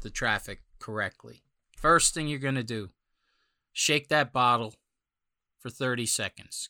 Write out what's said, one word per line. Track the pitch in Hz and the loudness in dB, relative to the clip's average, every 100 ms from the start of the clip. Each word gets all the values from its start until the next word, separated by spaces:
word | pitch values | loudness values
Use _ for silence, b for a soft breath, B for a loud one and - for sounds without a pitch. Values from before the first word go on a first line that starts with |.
the | 110 | -8
traffic | - 117 104 - 98 - - | -4 0 -2 -4 -16 -18 -18
correctly. | - 107 95 - 117 117 _ _ _ - | -10 -6 -6 -8 -20 -20 _ _ _ -2
First | 151 165 - | 4 6 6
thing | 165 151 | 0 -4
you're | 143 | -4
gonna | 135 135 | -2 -2
do, | 113 110 95 _ _ _ _ _ _ _ _ | -4 -6 -8 _ _ _ _ _ _ _ _
shake | - - 147 143 | -2 0 0 2
that | 151 131 | 2 2
bottle | 131 123 120 110 - _ _ _ _ _ _ _ _ | 4 4 4 0 -10 _ _ _ _ _ _ _ _
for | 123 | -14
thirty | - 131 123 113 | -4 -2 0 0
seconds. | - 98 - - - - | -2 -2 -8 -16 -12 -14